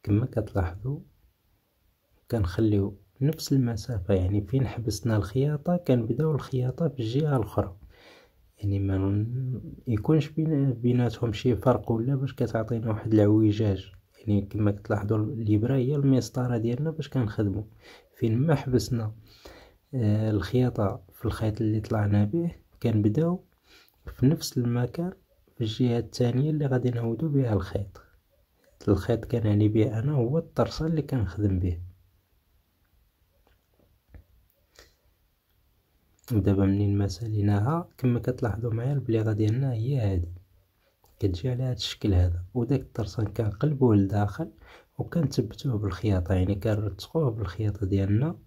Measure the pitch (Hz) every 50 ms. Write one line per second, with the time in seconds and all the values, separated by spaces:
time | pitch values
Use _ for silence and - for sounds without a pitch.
0 | _ - 101 107 127 127 - 117 110 - - 101 87 85 87 98 107 131 143 165
1 | - - _ _ _ _ _ _ _ _ _ _ _ _ _ _ _ _ _ _
2 | _ _ _ _ _ _ - 113 98 87 - - 113 110 104 101 98 101 104 -
3 | - _ _ _ 139 143 156 - - - 143 135 127 117 113 101 - - 123 101
4 | 87 - 101 92 90 90 101 104 101 - 131 135 131 101 - - 110 - 101 -
5 | - 117 110 104 95 - - 131 135 147 151 143 - 175 175 175 - - 131 123
6 | 110 113 - - 156 156 151 131 - - - 127 123 127 127 - 165 151 - -
7 | 113 110 117 139 156 151 143 127 107 - - - 101 95 - - - - - -
8 | - - - - _ _ _ _ _ _ _ _ - 101 101 101 98 98 95 95
9 | 95 98 101 104 107 113 123 131 131 127 123 107 - 165 - - - - 117 101
10 | - - 156 156 143 - - - 156 156 160 139 139 139 120 113 120 123 123 123
11 | 120 117 113 - - 117 107 - - 127 120 - - 131 120 117 - - 117 110
12 | 113 131 143 131 139 123 - - 123 107 - 113 110 - 120 113 110 113 107 107
13 | - 110 110 107 104 104 107 107 110 107 104 104 110 104 98 87 - - - -
14 | _ _ _ - - 107 104 101 101 101 - 110 107 104 101 101 - - 110 101
15 | 101 104 113 107 107 110 - 110 113 107 107 104 107 123 139 135 123 127 151 147
16 | 139 139 131 123 110 - - 135 123 123 123 113 107 117 123 127 147 160 156 160
17 | 139 - - 135 120 101 - - 110 101 98 107 107 - - - - - - -
18 | _ _ _ - 123 113 110 117 139 165 151 135 - 131 127 123 - - 123 117
19 | 110 107 - - - - - - - - - - - - _ _ _ _ - 131
20 | 110 104 104 107 110 110 107 104 87 - - 123 127 123 117 - 107 95 117 -
21 | - - - - - 107 104 - 110 110 107 - 113 107 107 107 107 - 117 107
22 | 104 101 101 104 104 104 104 170 170 170 - - _ _ _ - - 120 110 107
23 | 104 107 107 151 160 170 180 190 - _ _ _ _ _ - - _ _ _ _
24 | _ - - - 123 135 170 - - - - 131 120 120 120 120 123 120 - -
25 | 170 180 - _ _ _ _ _ _ _ _ _ 117 107 110 - 127 123 117 120
26 | 113 - - - 123 120 117 127 143 156 156 151 147 135 131 123 117 123 117 117
27 | 117 117 117 110 160 160 143 139 131 117 107 95 87 - - 101 101 - - -
28 | - _ _ _ _ _ _ _ _ _ _ _ _ _ _ _ - - 101 92
29 | - - 117 110 110 - - 117 110 107 104 104 107 107 107 113 107 101 107 113
30 | 113 143 151 135 117 123 147 165 165 - - - 117 - - - 156 160 170 156
31 | 139 - 139 131 104 - - - 104 101 92 92 90 90 85 87 87 - - _
32 | _ _ _ _ _ _ _ _ _ _ _ _ _ _ _ _ _ _ _ _
33 | _ _ _ _ _ _ _ _ _ _ _ _ _ _ _ _ _ _ _ _
34 | _ _ - - - _ _ _ _ _ _ _ _ _ _ - - _ _ _
35 | _ _ _ _ _ _ _ _ _ _ _ _ _ _ _ _ _ _ _ _
36 | _ _ _ _ _ - 120 104 90 101 98 95 98 98 98 101 104 101 101 101
37 | 101 98 - - 117 110 107 104 101 104 101 101 104 127 156 170 175 - _ -
38 | - 127 120 117 113 - 123 - 127 110 95 113 113 120 107 113 120 135 147 139
39 | 107 - 110 110 107 110 107 104 110 107 113 131 139 135 123 110 113 131 143 135
40 | 110 98 95 90 85 - - - - _ _ _ _ _ _ _ _ _ _ _
41 | _ _ _ _ - 98 87 87 - 127 127 120 131 127 120 - - - - -
42 | - 104 95 90 87 87 87 87 87 - - 123 117 - 143 131 - - _ -
43 | 107 - - - 107 101 - - 113 104 107 - - 151 151 131 131 120 107 101
44 | 98 95 104 104 101 101 - - 330 330 - _ - - - - _ _ _ -
45 | - - - 175 160 135 - - 113 104 - - - 139 117 107 107 98 87 -
46 | - 110 98 92 85 - 98 92 92 95 101 92 - 117 107 104 104 104 90 -
47 | - - - 160 156 131 110 113 107 87 - - 110 104 101 - 101 92 95 98
48 | 98 98 101 110 135 160 175 - -